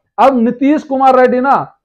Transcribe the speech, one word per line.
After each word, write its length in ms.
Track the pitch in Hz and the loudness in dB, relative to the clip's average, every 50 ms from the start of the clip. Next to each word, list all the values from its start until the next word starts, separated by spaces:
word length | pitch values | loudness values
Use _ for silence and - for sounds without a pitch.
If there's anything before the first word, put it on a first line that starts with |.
| _ _ _ - | _ _ _ 0
अब 200 | 233 269 277 247 | 0 0 2 0
नीतीश 440 | 226 240 240 247 277 269 302 294 - | -2 -2 -2 -2 -2 0 0 -2 -4
कुमार 360 | - 269 262 269 262 262 254 | -6 -4 0 0 2 2 2
रेड्डी 200 | 254 247 226 254 | 2 2 0 -2
ना 380 | 254 277 262 185 143 - _ _ | -2 0 -2 -2 -2 -8 _ _